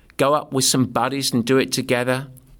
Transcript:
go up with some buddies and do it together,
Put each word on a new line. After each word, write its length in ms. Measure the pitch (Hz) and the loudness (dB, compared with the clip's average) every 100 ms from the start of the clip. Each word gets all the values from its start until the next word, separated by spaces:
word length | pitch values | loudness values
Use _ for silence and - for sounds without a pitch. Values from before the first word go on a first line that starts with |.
| - - | -14 -2
go 160 | 135 | 2
up 180 | 147 - | 2 0
with 120 | 131 127 | -2 0
some 200 | 135 120 | 2 0
buddies 460 | 127 127 139 131 | 0 -2 -2 -2
and 140 | 123 117 | -2 2
do 120 | 131 | 2
it 140 | 131 | 2
together, 560 | 131 131 123 123 127 139 - - - | -4 -2 -2 0 -2 -6 -16 -20 -12